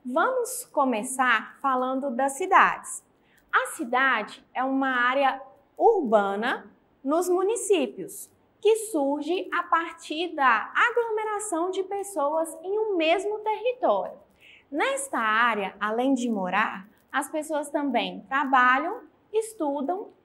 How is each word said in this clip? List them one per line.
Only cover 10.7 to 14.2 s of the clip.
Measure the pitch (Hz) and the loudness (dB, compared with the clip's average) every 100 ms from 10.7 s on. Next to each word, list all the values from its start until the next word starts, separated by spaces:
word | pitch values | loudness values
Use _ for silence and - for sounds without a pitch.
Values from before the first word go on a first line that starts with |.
aglomeração | - 466 466 466 427 427 415 415 320 359 | 2 2 2 0 -2 -2 -4 -4 -2 -2
de | 370 | -4
pessoas | 381 403 381 311 285 320 320 - | -4 -6 -6 -2 0 0 -2 -6
em | 359 415 | -4 -2
um | 440 359 | 0 2
mesmo | 320 359 403 427 | 2 2 0 -4
território. | 427 415 466 494 302 196 180 - | -4 -4 -4 0 0 0 -2 -10